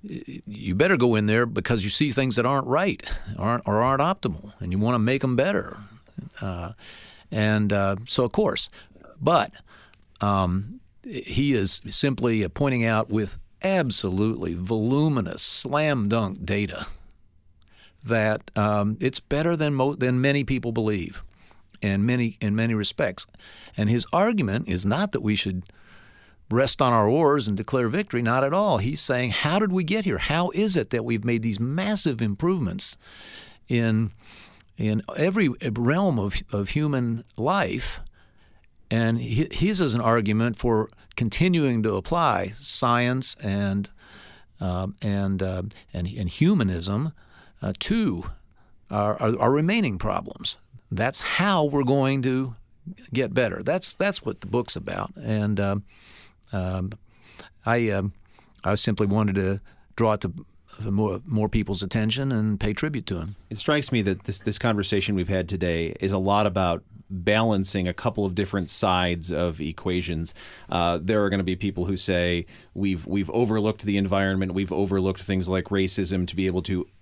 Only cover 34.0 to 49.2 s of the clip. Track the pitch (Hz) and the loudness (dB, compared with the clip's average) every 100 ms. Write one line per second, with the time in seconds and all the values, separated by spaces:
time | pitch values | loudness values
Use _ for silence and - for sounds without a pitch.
34 | 110 - - - - - - - 107 107 | 0 -6 -20 -20 -20 -20 -20 -4 -2 -2
35 | - - 160 190 170 120 127 110 120 160 | -4 -2 0 2 0 0 -4 -2 0 2
36 | 196 127 98 - - 104 98 151 151 139 | 2 0 0 -4 -4 -4 -2 -2 0 0
37 | 120 113 - - 127 196 123 - - - | -2 -4 -8 -6 0 0 0 -2 -6 -8
38 | - _ _ _ _ - _ _ - 113 | -12 _ _ _ _ -20 _ _ -2 0
39 | 113 117 117 113 156 - 180 202 160 117 | 2 0 -2 -2 -2 0 0 2 2 2
40 | 117 117 104 107 117 110 120 113 110 - | 4 4 4 2 0 0 0 2 0 -8
41 | - - 117 - 180 175 143 120 110 98 | -16 -4 -2 2 2 4 4 2 2 0
42 | - 170 160 101 95 107 - - 123 120 | 0 2 2 2 -2 -6 -4 0 2 2
43 | 120 127 131 - 104 98 101 98 101 - | 2 0 0 -2 -2 0 0 0 -4 -10
44 | - - - - - - 92 90 95 - | -20 -20 -20 -20 -20 -6 -4 -2 -4 -4
45 | 104 101 98 95 92 92 98 - - - | -2 0 0 0 -2 -4 -6 -10 -12 -6
46 | 87 107 92 - 160 202 104 87 82 104 | -6 -4 -6 2 4 4 2 0 -2 -2
47 | 156 - - - - - 101 95 - 226 | -4 -8 -20 -20 -20 -8 -6 -4 0 2
48 | 208 87 - - - - - - - 104 | 2 -2 -8 -12 -18 -20 -20 -20 -6 0
49 | 104 107 | 0 2